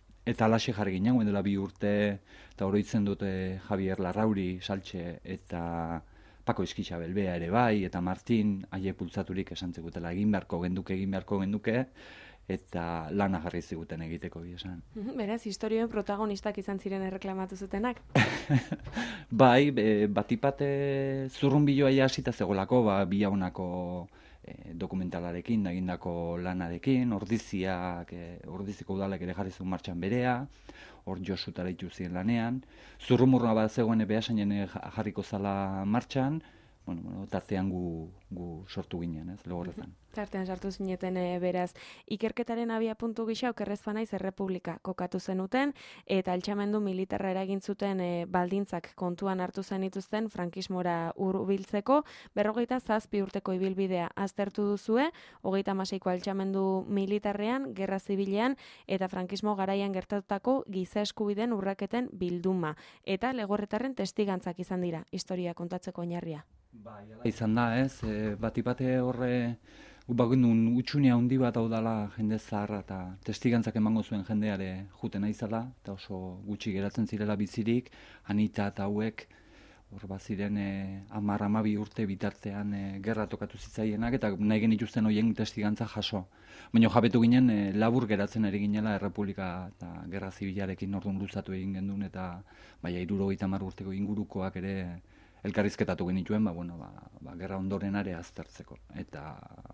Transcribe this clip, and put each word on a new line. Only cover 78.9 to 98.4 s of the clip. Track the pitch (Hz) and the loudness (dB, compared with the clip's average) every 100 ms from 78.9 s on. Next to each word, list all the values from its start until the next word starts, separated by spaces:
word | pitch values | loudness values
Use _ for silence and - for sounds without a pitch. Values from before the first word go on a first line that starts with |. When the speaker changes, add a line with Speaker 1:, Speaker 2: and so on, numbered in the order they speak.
| 104 110 - - - - - - - - | 0 -2 -4 -14 -20 -20 -20 -20 -20 -20
Speaker 1:
hor | 98 92 | -14 -10
baziren, | 95 - 98 101 104 | -10 -6 -2 0 0
e, | 98 98 98 95 98 | 0 -2 -6 -8 -10
hamar, | 107 104 101 | -4 0 2
hamabi | 104 107 107 104 | 2 2 2 2
urte | 107 - 107 | -2 -2 -2
bitartean, | 98 104 - 104 101 101 | 0 -4 -4 -6 -4 -4
e, | 101 98 98 | -4 -4 -4
gerra | 98 110 104 | -2 0 -2
tokatu | 107 104 - | -4 -8 -10
zitzaienak, | - - 110 107 117 | -10 -2 0 0 0
eta | 127 107 95 | 2 0 2
nahi | 104 110 | 4 6
genituzten | 113 110 110 - 107 | 6 4 2 2 4
horien | 107 113 | 6 4
testigantza | 107 110 - 104 107 110 | 2 0 0 0 0 -2
jaso. | - 101 101 92 - - - - | -2 -2 -2 -6 -12 -20 -20 2
Baina | 113 113 | 8 8
jabetu | 120 113 120 | 8 8 8
ginen, | 117 127 127 | 8 10 8
e, | 107 101 | 6 4
labur | 98 113 120 120 | 4 4 4 4
geratzen | 104 101 110 104 | 2 2 0 0
ari | 101 | 2
ginela | 104 104 107 98 | 0 0 0 0
Errepublika | 98 90 101 98 92 90 90 - | -2 -2 -4 -2 -4 -6 -8 -10
eta | 90 82 85 | -12 -10 -8
Gerra | 95 95 | -6 -6
Zibilarekin, | - 98 95 95 92 95 | -6 -6 -4 -4 -4 -4
orduan | 98 101 95 | -4 -2 -4
luzatu | 98 - 95 | -4 -6 -6
egin | 95 95 | -6 -4
gendun, | 95 98 98 | -4 -4 -4
eta, | 98 92 92 87 - - - - | -6 -6 -8 -10 -14 -20 -20 -10
baina, | 87 87 | -6 -4
hirurogeita | 92 101 98 95 98 | -2 0 0 0 0
hamar | 95 | -2
urteko | 95 92 95 | -4 -8 -6
ingurukoak | 95 101 104 104 101 95 95 | -4 -2 -2 -4 -4 -4 -4
ere | 95 98 90 87 - - - - | -4 -4 -6 -10 -14 -20 -20 -10
elkarrizketatu | 98 104 101 - 95 90 90 | -2 2 2 2 0 0 0
genituen, | 95 87 107 | 0 0 2
ba, | 107 | 0
bueno, | 85 87 85 | -2 -8 -10
ba, | 50 50 - - | -14 -16 -20 -18
ba, | 127 87 | -14 -10
gerra | 95 95 | -6 -4
ondoren | 95 98 98 101 | -2 -2 0 -2
are | 98 | -2
aztertzeko. | 85 85 - | -6 -8 -12